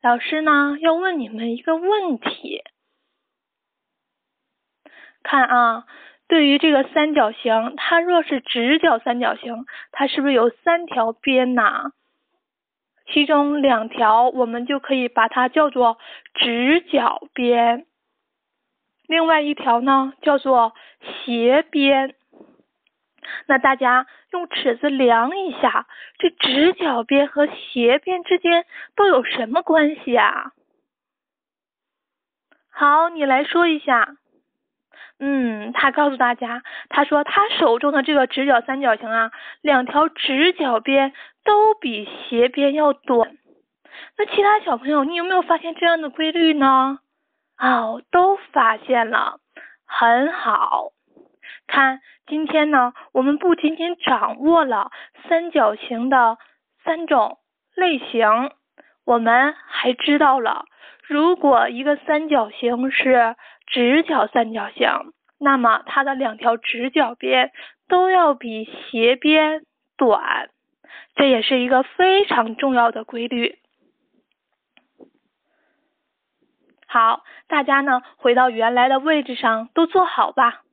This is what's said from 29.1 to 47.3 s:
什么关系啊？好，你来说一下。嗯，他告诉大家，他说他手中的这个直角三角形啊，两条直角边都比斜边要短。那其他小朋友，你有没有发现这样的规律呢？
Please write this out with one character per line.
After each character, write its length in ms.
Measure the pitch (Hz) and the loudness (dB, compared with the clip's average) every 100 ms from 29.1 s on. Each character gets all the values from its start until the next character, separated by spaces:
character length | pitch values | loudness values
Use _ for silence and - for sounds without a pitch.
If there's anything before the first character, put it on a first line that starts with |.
| 269 | 4
什 240 | 240 - 226 | 0 -6 -4
么 140 | 302 | -4
关 340 | 370 320 302 302 | 2 2 2 -2
系 180 | - | -2
啊？ 380 | 240 208 - - _ _ _ _ _ _ _ _ _ _ _ _ _ _ _ _ _ _ _ _ _ _ | 2 2 -2 -10 _ _ _ _ _ _ _ _ _ _ _ _ _ _ _ _ _ _ _ _ _ _
好， 380 | - 285 302 330 | -2 2 2 2
你 160 | 330 | -2
来 220 | 285 262 285 | 0 0 0
说 220 | 339 349 | 0 2
一 120 | 302 | 0
下。 380 | - 240 220 285 _ _ _ _ _ _ _ _ - _ | 0 0 0 -6 _ _ _ _ _ _ _ _ -20 _
嗯， 520 | 277 277 247 214 214 | -4 -2 -2 -6 -10
他 160 | 247 277 | -2 -2
告 220 | 262 294 | 2 -2
诉 60 | 262 | 0
大 180 | 247 240 | -2 -2
家， 260 | 233 240 - - - | -8 -12 -14 -20 -6
他 140 | - | -2
说 200 | 285 294 | 0 0
他 260 | 294 - 415 | 0 0 0
手 300 | - 302 233 | 0 2 2
中 120 | 285 | 0
的 120 | 285 | -2
这 100 | 262 | 0
个 140 | 294 254 | 0 0
直 180 | - 277 | -2 0
角 160 | 247 | 0
三 200 | 233 269 | 0 -4
角 140 | 269 214 | -2 -2
形 120 | 233 | -2
啊， 220 | 226 226 - - - | -4 -4 -8 -20 -8
两 240 | 294 269 254 | 0 0 2
条 240 | 285 320 | 0 0
直 440 | - - 262 339 | -2 -4 0 0
角 260 | 359 285 226 | 0 -2 -2
边 320 | 233 277 269 - - _ | 0 0 0 -6 -20 _
都 300 | - 415 427 | 2 4 4
比 320 | 427 277 214 202 | 2 -4 -8 -12
斜 440 | - - 233 247 | -16 -6 0 0
边 240 | 269 277 | 2 0
要 200 | 294 302 | 2 0
短。 420 | 277 - 240 220 - _ _ _ _ _ - - - | 0 0 0 0 -4 _ _ _ _ _ -20 -20 -6
那 100 | 415 | -2
其 180 | - | 2
他 160 | 403 427 | 2 2
小 180 | 415 240 | 0 -4
朋 120 | 262 | 0
友， 160 | 294 277 | 0 0
你 100 | 349 | -4
有 80 | |
没 80 | 349 | 0
有 100 | 370 | 0
发 160 | 349 330 | 0 -2
现 160 | 330 | -4
这 140 | 320 339 | -2 0
样 140 | 339 | 0
的 100 | 302 | -4
规 200 | - 320 | -4 -4
律 220 | 339 330 | 2 0
呢？ 460 | 302 269 262 262 277 _ _ _ | 2 4 4 2 -4 _ _ _